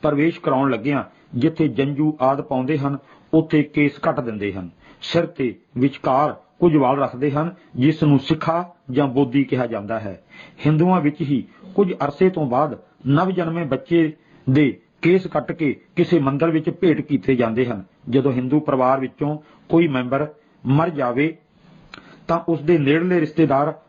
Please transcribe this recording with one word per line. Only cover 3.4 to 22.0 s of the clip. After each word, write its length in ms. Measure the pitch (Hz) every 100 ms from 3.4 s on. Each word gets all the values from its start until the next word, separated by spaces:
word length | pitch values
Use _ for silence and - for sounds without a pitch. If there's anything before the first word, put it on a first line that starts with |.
| 160 151
ਕੇਸ 340 | 147 - 147 -
ਕੱਟ 220 | - 139
ਦਿੰਦੇ 320 | 123 107 101
ਹਨ। 160 | 95 90 - - -
ਸਿਰ 240 | - 170 165
ਤੇ 280 | - 131 101 _ 123
ਵਿਚਕਾਰ 580 | 135 135 - 131 147 120 _ _
ਕੁਝ 160 | 175 151
ਵਾਲ 240 | 127 143
ਰੱਖਦੇ 320 | 131 123 147
ਹਨ, 220 | 139 170 180 _ -
ਜਿਸ 280 | 131 156
ਨੂੰ 160 | 151 139
ਸਿੱਖਾ 440 | - 156 165 165 180 _ _
ਜਾਂ 160 | 127 139
ਬੋਦੀ 360 | 123 135 127
ਕਿਹਾ 220 | 135 127 123
ਜਾਂਦਾ 320 | 110 101 113
ਹੈ। 220 | 104 90 _ - - - 147
ਹਿੰਦੂਆਂ 360 | 156 175 185
ਵਿੱਚ 200 | 147 147
ਹੀ 220 | 143 135 92 - - -
ਕੁਝ 180 | 190 180 139
ਅਰਸੇ 240 | - 190
ਤੋਂ 160 | 185 147
ਬਾਅਦ 320 | 120 151 110 - _ 131
ਨਵ 240 | 143 185
ਜਨਮੇ 320 | 185 165 165
ਬੱਚੇ 480 | 160 127 - 170 156 156 _ _ -
ਦੇ 300 | 131 143 - _ _
ਕੇਸ 240 | 165 185 185
ਕੱਟ 240 | 156 147
ਕੇ 240 | 160 156 107 _ -
ਕਿਸੇ 240 | 165 175
ਮੰਦਰ 300 | 135 139 165
ਵਿੱਚ 180 | 160 156
ਭੇਟ 320 | - 185 151
ਕੀਤੇ 340 | - 135 - 131
ਜਾਂਦੇ 300 | 117 113 123
ਹਨ। 180 | 110 95 _ -
ਜਦੋਂ 220 | 120 135
ਹਿੰਦੂ 280 | 127 127 147
ਪਰਿਵਾਰ 400 | 151 139 127 135
ਵਿੱਚੋਂ 380 | 131 - 147 151 - - _
ਕੋਈ 180 | 160 170
ਮੈਂਬਰ 400 | 131 123 135 147 - _ _ 120
ਮਰ 240 | 139 165
ਜਾਵੇ, 460 | 151 127 120 151 160 _ _ _ - - -